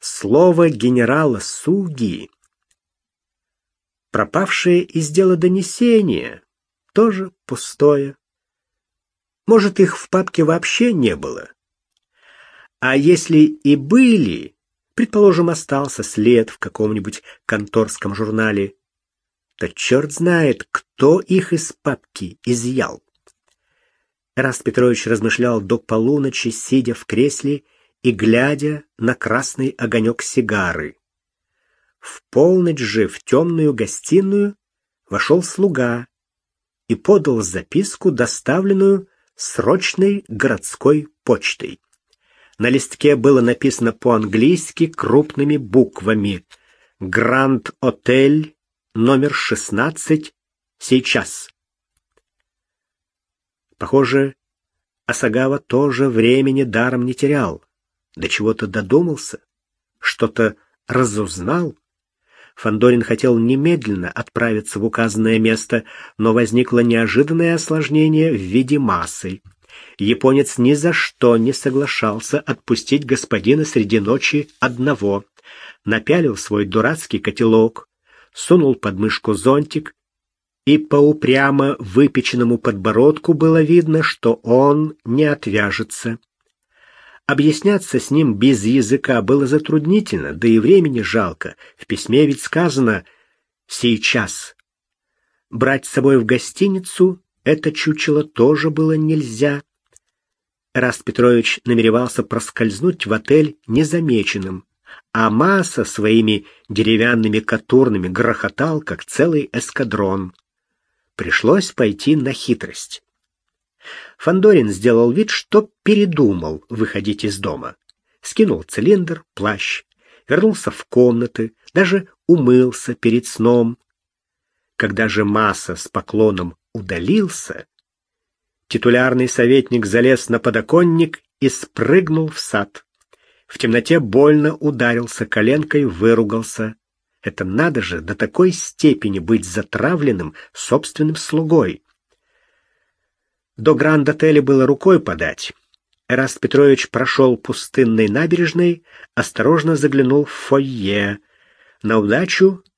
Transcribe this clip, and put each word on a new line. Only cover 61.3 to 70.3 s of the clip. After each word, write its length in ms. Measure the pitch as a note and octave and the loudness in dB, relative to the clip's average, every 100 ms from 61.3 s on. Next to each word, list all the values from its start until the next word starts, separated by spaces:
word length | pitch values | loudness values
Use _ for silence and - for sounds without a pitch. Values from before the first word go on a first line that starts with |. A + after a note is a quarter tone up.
| E2+ F2+ E3+ D#3+ - _ _ _ _ _ _ _ | -6 -4 -4 -4 -10 _ _ _ _ _ _ _
Фандорин 480 | - A#2 G#2+ A#2+ B2 | -8 -4 2 4 4
хотел 340 | A2 A2+ C3 A#2 | 0 0 2 2
немедленно 720 | A#2 C3+ D#3 E3+ A2 G2 F2 | 2 2 2 0 -2 -6 -6
отправиться 720 | - - - A#2 G#2+ - G#2 | -10 -8 -4 -2 -2 -6 -6
в 60 | |
указанное 560 | A2 A2+ A2+ G#2+ A2 A2 | -4 -2 -2 0 0 2
место, 420 | A2 A2 - B2 - - - - | 2 0 -2 -4 -4 -16 -20 -2
но 140 | A2 | 0
возникло 460 | A2+ A2 A#2 B2+ A#2+ | 2 2 0 2 2
неожиданное 800 | A#2+ A#2 A2+ A#2 D3 E3 E3+ E3+ | 2 2 2 2 2 0 0 -2
осложнение 720 | - D#3 C#3 D3+ D#3 D#3 D#3+ | -2 -4 0 2 2 2 0
в 80 | A2+ | -2
виде 380 | F#2 A2+ C3 D3 | -2 -2 0 0
массы. 640 | B2 F2+ E2 - F2+ F#2+ - _ _ - - - | 0 -2 -6 -10 -12 -12 -16 _ _ -20 -20 -4
Японец 580 | G2+ A2+ C3 | -2 2 4